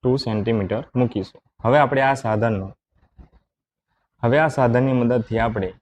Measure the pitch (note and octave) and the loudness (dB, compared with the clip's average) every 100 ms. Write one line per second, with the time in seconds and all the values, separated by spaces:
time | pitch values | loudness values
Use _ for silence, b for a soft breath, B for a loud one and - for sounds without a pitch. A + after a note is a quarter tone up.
0 | B2+ C3 - G#2+ G#2 A2+ F#2+ G#2 D3 B2 | 0 -2 -2 -4 0 -2 -2 -4 -4 -2
1 | A#2+ G#2 F#2+ - _ _ A2+ C#3+ C3 C3+ | -2 -2 -8 -12 _ _ 2 2 2 2
2 | C3+ C3+ A2+ G#2+ A#2 G#2 G2 - _ _ | 0 0 -2 0 0 -2 -6 -16 _ _
3 | _ _ - _ _ _ _ _ _ _ | _ _ -20 _ _ _ _ _ _ _
4 | _ _ A#2+ C#3 D#3+ C#3 B2 A#2+ C3+ B2+ | _ _ 0 2 0 2 2 2 2 2
5 | A#2+ B2 A2+ A2+ A2+ A2 F#2 - | 2 0 -2 -2 -2 -2 -6 -8